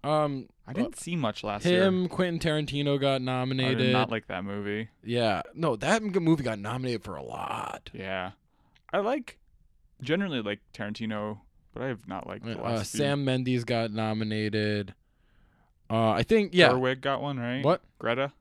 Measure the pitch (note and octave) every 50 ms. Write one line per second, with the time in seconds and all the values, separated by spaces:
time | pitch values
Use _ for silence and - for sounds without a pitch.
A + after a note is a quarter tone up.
0 | - C#3+ D#3 D#3 D3+ C#3+ C#3+ C3 B2 - - _ _ - C3 E3+ A#3+ E4+ - -
1 | - E3+ E3+ E3+ C#3 A2 G#2 - - G#2+ G2+ G#2 A2+ F3 F3+ F3+ F#3+ G3 F#3 F#3
2 | F3+ E3+ - - F#3 F3 E3+ E3 - E3+ D3+ D3+ D3+ C3+ C3+ C#3+ C#3+ C#3+ C#3+ C#3
3 | C3+ C#3 C3+ C3+ B2+ B2+ B2+ B2+ B2+ C3 C3 C3 C3 C3 C3 A#2 B2+ B2+ B2+ B2+
4 | A2+ - A2+ A2 - - G2 F2+ F#2+ G2+ G2+ G#2 G2+ G2+ G#2 G#2+ A2 G#2+ _ _
5 | - G#2 A#2+ A#2+ A#2 A2 G2 E2+ - - - - E3 D#3 B2 G#2+ G2+ D3 G3+ A3+
6 | A3 G#3 F3+ F#3+ E3 D#3+ E3 D#3 C3+ A#2+ A2 G2+ G2 G#2 A#2 B2+ B2+ B2+ A#2+ G#2+
7 | - G2+ F2+ D2 C2+ A#1 A#1 - - - - - - - - - _ - - -
8 | F#2 F#2+ F#2+ F#2+ F2+ F#2 - _ _ _ _ _ _ _ _ _ _ - - F#3
9 | G3 A3 C4 D4+ A#3+ - - _ _ _ _ _ _ _ _ _ _ _ _ _
10 | B2 B2 D#3 F#3 G3+ F#3 D3+ B2 G#2+ G2+ G#2+ G#2 _ _ _ - G#2+ G#2 G#2 -
11 | A2+ A2 A2 G#2+ G#2 G#2+ G#2+ G#2+ _ _ _ _ _ - _ - B2 C3+ B2 G2+
12 | - - F#2+ F#2+ - - F#2+ - - A2+ A2+ - - - A#2 A2 G#2 - - A2
13 | C#3+ C#3+ C#3+ C#3+ C#3+ C3+ B2+ B2+ B2+ B2+ B2+ B2 A#2 - B2 A#2 A2+ A2 G#2 A2
14 | A2 A2 G#2+ A2 A2 G#2+ G#2+ G#2+ G#2+ G#2+ G2+ G#2+ G#2+ G#2+ G#2 G#2 G2+ F#2+ - _
15 | _ _ _ _ _ _ _ _ _ _ _ _ _ _ _ _ _ _ A2 A2+
16 | A2+ A2 G#2+ F2+ A#2 - A3 A3 G#3 F#3 E3+ F3+ E3+ C3+ B2+ B2+ C3 B2+ C3 C3+
17 | B2+ C#3 C#3 B2+ B2+ C#3+ C#3+ B2+ A#2+ A#2+ B2 C3 C3 C#3+ F3+ - _ - _ _
18 | - A2+ A#2+ B2+ C3+ C#3 - _